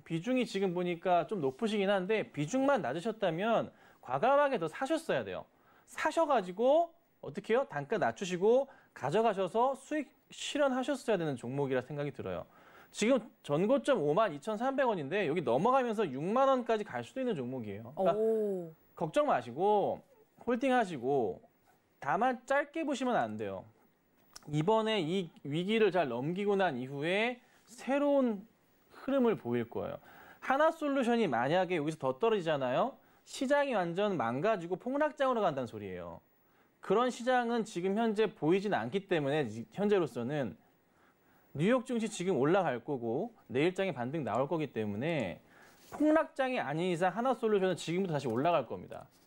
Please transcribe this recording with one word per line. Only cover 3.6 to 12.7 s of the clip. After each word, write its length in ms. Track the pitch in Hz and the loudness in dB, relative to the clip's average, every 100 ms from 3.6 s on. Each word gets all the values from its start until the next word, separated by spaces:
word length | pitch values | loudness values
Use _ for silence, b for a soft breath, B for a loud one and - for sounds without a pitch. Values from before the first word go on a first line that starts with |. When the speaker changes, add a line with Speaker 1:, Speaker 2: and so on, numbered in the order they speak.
| 131 - B B | 0 -8 B B
Speaker 1:
과감하게 580 | - 135 226 277 285 247 | -6 0 4 4 4 2
더 80 | 165 | -4
사셨어야 560 | - 269 320 - 156 | -4 -2 -2 -2 -2
돼요. 220 | 98 87 - _ b b b | -2 -8 -10 _ b b b
사셔가지고 1080 | - 320 311 311 262 180 180 247 302 339 - _ _ | -4 -2 2 2 2 0 0 4 4 2 -4 _ _
어떻게 320 | - 147 - | -14 -8 0
해요? 120 | 226 277 | 0 0
단가 280 | 147 139 220 | -4 -4 0
낮추시고 720 | 135 - 180 175 202 247 269 B B | 0 -2 -4 0 4 4 2 B B
가져가셔서 840 | - 127 180 226 190 185 226 254 269 | -8 -2 2 2 2 0 0 0 -2
수익 360 | - 302 262 _ _ | -6 -6 -6 _ _
실현하셨어야 880 | - - 294 285 254 262 269 - 202 | -12 -6 0 2 2 -2 -2 0 0
되는 180 | 160 131 | 0 -4
종목이라 460 | 117 139 139 131 | -4 -2 0 0
생각이 300 | 123 147 143 | -2 -6 -6
들어요. 340 | - 107 90 - B B | -6 -6 -6 -8 B B